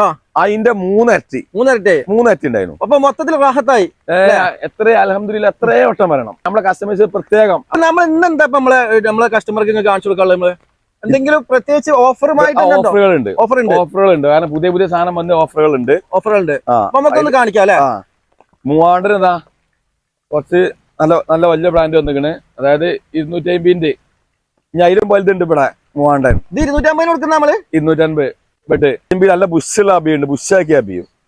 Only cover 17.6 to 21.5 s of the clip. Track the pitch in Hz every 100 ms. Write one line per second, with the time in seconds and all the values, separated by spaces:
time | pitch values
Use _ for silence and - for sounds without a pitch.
17.6 | 196 175 139 107 - _ _ _ _ _
18.6 | 131 156 170 180 196 208 185 175 - _
19.6 | _ _ _ _ _ _ _ 147 135 175
20.6 | 185 - _ - 151 165 - 160 175